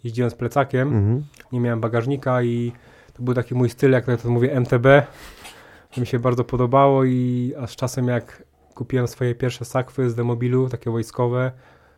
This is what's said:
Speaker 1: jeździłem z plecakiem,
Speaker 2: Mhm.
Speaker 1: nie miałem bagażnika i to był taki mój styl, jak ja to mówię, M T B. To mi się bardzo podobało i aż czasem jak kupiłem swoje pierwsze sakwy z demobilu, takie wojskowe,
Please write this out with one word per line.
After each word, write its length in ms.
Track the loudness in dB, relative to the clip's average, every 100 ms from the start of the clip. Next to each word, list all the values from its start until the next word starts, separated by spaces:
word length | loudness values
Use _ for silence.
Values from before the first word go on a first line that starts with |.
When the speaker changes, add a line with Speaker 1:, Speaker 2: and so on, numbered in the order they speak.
Speaker 1:
jeździłem 260 | -8 -2 -2
z 40 |
plecakiem, 540 | -2 -2 0 0 0 0
Speaker 2:
Mhm. 360 | 2 2 0 -4 -16 -8
Speaker 1:
nie 80 | -4
miałem 200 | -2 -2
bagażnika 640 | 0 -2 -2 -2 0 0
i 300 | 0 -2 -4 -8 -20 -20 -20
to 80 | -8
był 120 | -2
taki 200 | -2 -2
mój 160 | 0 0
styl, 200 | 2 4
jak 180 | 4 2
ja 80 | -2
to 140 | 0
mówię, 220 | 0 2
M 140 | 0 2
T 120 | 4
B. 280 | 6 6 4 -10 -20 -20 -20 -20 -20 -20 _
To 60 | -6
mi 60 | -2
się 120 | 0
bardzo 260 | 0 0
podobało 600 | -2 -2 2 4 6 4
i 480 | 2 0 0 -2 -4 -6
aż 160 | -10 -6
czasem 320 | -6 -2 -2
jak 340 | -2 -4 -20 -20 _ _
kupiłem 340 | -14 -4 -2 -2
swoje 260 | -2 -4
pierwsze 300 | -2 -4 -6
sakwy 460 | -6 -6 -4 -2 -2
z 40 |
demobilu, 540 | 0 -2 -2 0 0 0
takie 220 | -4 -4
wojskowe, 640 | -4 -4 -2 -2 0 -4 -6 -20 _ _